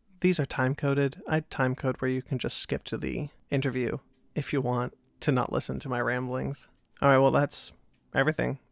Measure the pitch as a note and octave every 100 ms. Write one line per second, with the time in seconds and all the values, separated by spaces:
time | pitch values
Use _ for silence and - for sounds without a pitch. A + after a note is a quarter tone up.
0 | _ - F#3 F3 C3+ - B2+ C#3+ C#3+ C#3
1 | C#3 - A4 D#3 D#3 - C3 B2+ C3+ B2+
2 | C3 C3 - B2+ - - - - - A#2+
3 | - A#2+ C#3+ - _ C#3+ C3+ B2+ A#2 C3+
4 | - _ _ - - C#3 B2+ B2 B2 -
5 | _ _ - B2+ - B2 - C3+ C3+ A#2+
6 | A#2+ B2 B2+ B2+ C3 C#3+ - _ _ -
7 | C#3+ C3+ C3+ C3+ C#3+ - - - _ _
8 | _ - C3+ D#3 B2 C3+ _